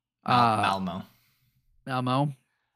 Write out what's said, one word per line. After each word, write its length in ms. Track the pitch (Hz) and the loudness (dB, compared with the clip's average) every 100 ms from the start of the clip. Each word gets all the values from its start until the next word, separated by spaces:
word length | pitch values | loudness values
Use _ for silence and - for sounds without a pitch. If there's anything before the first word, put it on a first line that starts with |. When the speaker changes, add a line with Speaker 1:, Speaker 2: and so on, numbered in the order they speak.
| _ _ | _ _
Speaker 1:
uh, 380 | - 123 117 107 | 0 4 4 2
Speaker 2:
Malmo. 400 | 104 98 92 90 - _ _ _ _ _ _ _ | 0 -2 -4 -8 -12 _ _ _ _ _ _ _
Speaker 1:
Malmo. 520 | - 127 127 131 147 139 _ _ _ | -8 -4 -2 0 0 -4 _ _ _